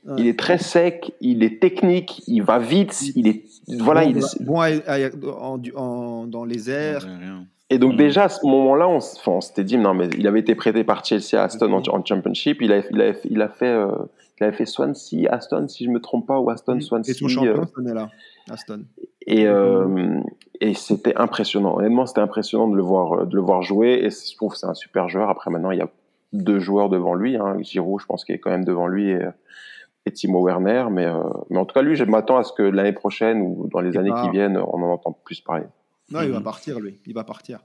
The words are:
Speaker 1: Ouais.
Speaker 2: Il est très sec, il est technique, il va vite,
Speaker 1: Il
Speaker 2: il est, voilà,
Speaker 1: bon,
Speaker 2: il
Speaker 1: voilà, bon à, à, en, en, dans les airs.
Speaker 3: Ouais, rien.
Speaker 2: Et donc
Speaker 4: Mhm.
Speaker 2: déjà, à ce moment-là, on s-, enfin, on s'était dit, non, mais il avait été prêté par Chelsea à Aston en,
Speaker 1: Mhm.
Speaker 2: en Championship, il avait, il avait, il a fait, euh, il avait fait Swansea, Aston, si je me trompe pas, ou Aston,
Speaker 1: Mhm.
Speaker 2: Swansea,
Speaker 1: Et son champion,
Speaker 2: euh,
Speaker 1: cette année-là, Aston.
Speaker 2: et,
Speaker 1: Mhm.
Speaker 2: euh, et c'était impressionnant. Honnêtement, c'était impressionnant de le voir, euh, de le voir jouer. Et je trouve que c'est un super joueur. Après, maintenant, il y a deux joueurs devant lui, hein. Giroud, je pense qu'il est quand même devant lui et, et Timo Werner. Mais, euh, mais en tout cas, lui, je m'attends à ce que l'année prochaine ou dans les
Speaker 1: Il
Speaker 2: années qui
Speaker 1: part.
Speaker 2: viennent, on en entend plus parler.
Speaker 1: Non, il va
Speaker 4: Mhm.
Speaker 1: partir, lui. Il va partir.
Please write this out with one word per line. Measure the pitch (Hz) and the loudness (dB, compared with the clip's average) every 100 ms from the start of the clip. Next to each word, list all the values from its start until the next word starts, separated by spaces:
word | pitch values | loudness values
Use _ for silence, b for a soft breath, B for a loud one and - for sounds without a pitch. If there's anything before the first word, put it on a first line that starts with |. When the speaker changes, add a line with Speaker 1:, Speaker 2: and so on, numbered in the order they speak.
Speaker 1:
Ouais. | - 139 | -8 0
Speaker 2:
Il | 117 | 2
est | 117 | 2
très | - 175 | 0 0
sec, | 175 175 175 170 - - | 2 2 2 0 -14 -4
il | - - | -2 2
est | 110 110 | 2 4
technique, | 185 180 185 180 - - - | 2 4 2 2 -2 -14 -2
il | 117 | 0
va | 98 117 | 2 2
vite, | 117 170 202 - 139 | 2 2 2 -2 -4
Speaker 1:
Il | 139 110 | 2 2
Speaker 2:
il | |
est, | 107 - _ - 123 | 2 -6 _ -12 0
voilà, | 113 156 | 4 4
Speaker 1:
bon, | 160 | 4
Speaker 2:
il | 117 | 2
Speaker 1:
voilà, | 135 - | -2 -6
bon | 127 165 | -4 0
à, | 160 156 - | 0 0 -2
à, | 139 135 - 135 - | -2 -4 -6 -12 -10
en, | 127 131 120 - | -10 -10 -10 -10
en, | 127 123 120 117 117 | -8 -8 -8 -10 -10
dans | 117 | -10
les | 117 117 107 | -8 -8 -6
airs. | 143 151 143 | -4 -4 -6
Speaker 3:
Ouais, | 92 90 | -8 -14
rien. | 90 92 90 _ _ | -14 -16 -18 _ _
Speaker 2:
Et | 131 | 4
donc | 131 | 4
Speaker 4:
Mhm. | 120 | 6
Speaker 2:
déjà, | 147 143 | 6 6
à | 202 | 2
ce | - 147 | 2 4
moment-là, | 135 135 139 175 | 4 6 6 4
on | 160 | 2
s-, | - - | -2 -6
enfin, | - | -2
on | 90 | -2
s'était | - - | -2 -4
dit, | 95 123 | 0 4
non, | 101 | 4
mais | 92 90 82 | 4 0 0
il | 101 | 2
avait | 107 | 2
été | 110 110 | 2 2
prêté | 113 110 | 2 2
par | 107 - | 0 -2
Chelsea | - 107 101 110 | 0 -2 2 0
à | |
Aston | 95 110 110 | 0 0 0
en, | 98 | 2
Speaker 1:
Mhm. | - | 0
Speaker 2:
en | 98 | -2
Championship, | 90 98 101 98 - 147 | 0 -2 -2 -2 -2 0
il | 113 | 2
avait, | 101 - | 2 2
il | 107 | 2
avait, | 107 101 - | 2 0 -4
il | 107 | -2
a | 107 | -2
fait, | - 123 | 0 0
euh, | 117 101 104 101 b b _ | 2 0 -2 -8 b b _
il | |
avait | 107 104 | -2 0
fait | 113 | -6
Swansea, | - 139 139 - - - | -2 -4 -4 -6 -4 -2
Aston, | 123 - 151 143 | -4 -4 -4 -4
si | - | -6
je | 120 | -2
me | 120 | -2
trompe | 117 120 117 | -2 -6 -2
pas, | 135 | 0
ou | 117 | 0
Aston, | 113 - | -2 -4
Speaker 1:
Mhm. | 123 | -4
Speaker 2:
Swansea, | - 117 113 | -2 -4 -4
Speaker 1:
Et | |
son | 127 139 | -4 -2
champion, | 127 127 107 | 2 2 2
Speaker 2:
euh, | |
Speaker 1:
cette | 170 127 | -2 -6
année-là, | 123 113 107 b b b - | -6 -6 -8 b b b -20
Aston. | 110 - 107 - - - _ | -18 -14 -16 -16 -20 -20 _
Speaker 2:
et, | - 110 | 0 4
Speaker 1:
Mhm. | 107 | 6
Speaker 2:
euh, | 101 98 95 95 92 90 80 - - _ - | 6 4 4 2 0 0 -2 -4 -12 _ -4
et | 110 | -2
c'était | 98 - 101 117 107 | -2 -2 0 0 2
impressionnant. | 113 - 104 104 98 80 | 0 0 -2 0 0 0
Honnêtement, | 104 120 123 | 2 2 0
c'était | - | 0
impressionnant | 104 - 104 110 113 | 0 -2 -4 0 2
de | |
le | 98 | 2
voir, | 92 95 85 | 2 2 2
euh, | 87 | 0
de | 90 98 | 0 0
le | |
voir | 92 92 | 2 0
jouer. | 90 101 117 127 | 2 2 4 4
Et | 107 | 0
je | - - - | -4 -16 -8
trouve | 107 | -8
que | - | -6
c'est | 92 | -8
un | |
super | 87 - 95 87 | -8 -6 -4 -2
joueur. | 95 104 | -2 0
Après, | - - | -2 -2
maintenant, | 85 92 | -4 -2
il | 90 | -2
y | |
a | 82 _ _ _ _ | -4 _ _ _ _
deux | 104 95 101 | -4 0 0
joueurs | 90 101 101 | 2 2 2
devant | 92 87 | 2 0
lui, | 87 117 123 | 0 -2 -2
hein. | 98 95 | -2 -4
Giroud, | - 92 85 101 | -4 -4 -2 -4
je | - | -6
pense | - | -10
qu'il | - | -6
est | - | -6
quand | - | -2
même | 90 | -2
devant | 90 87 87 | 0 0 -2
lui | 95 101 | 0 0
et, | 90 92 - B B B B B _ - | 0 -4 -8 B B B B B _ -10
et | |
Timo | - 95 92 | -4 0 2
Werner. | 90 90 92 123 120 | 2 2 0 0 0
Mais, | 92 85 | -2 -2
euh, | 82 80 - - | -2 -4 -8 -4
mais | 92 | -4
en | |
tout | 92 | 0
cas, | 135 | 0
lui, | 143 156 | 2 2
je | |
m'attends | 113 110 107 127 | 2 2 2 0
à | |
ce | 107 | 0
que | - | 0
l'année | 101 98 101 | 0 2 0
prochaine | 101 101 - 113 110 | -2 -6 -2 0 0
ou | 92 87 - | -2 -4 -4
dans | 87 | -2
les | 90 | -2
Speaker 1:
Il | 85 | 0
Speaker 2:
années | 98 | 0
qui | |
Speaker 1:
part. | 117 120 | 0 -2
Speaker 2:
viennent, | 98 101 92 | 0 0 0
on | 90 85 | -2 -2
en | 87 | -2
entend | 87 85 82 | -2 -4 -10
plus | - 90 | -16 -14
parler. | - 82 73 _ _ _ _ | -8 -8 -8 _ _ _ _
Speaker 1:
Non, | 151 | -6
il | 151 | -4
va | 120 | -4
Speaker 4:
Mhm. | |
Speaker 1:
partir, | 107 107 - 120 | -8 -12 -12 -10
lui. | 104 101 - | -12 -16 -14
Il | |
va | 113 | -12
partir. | 110 107 - 113 | -12 -16 -16 -20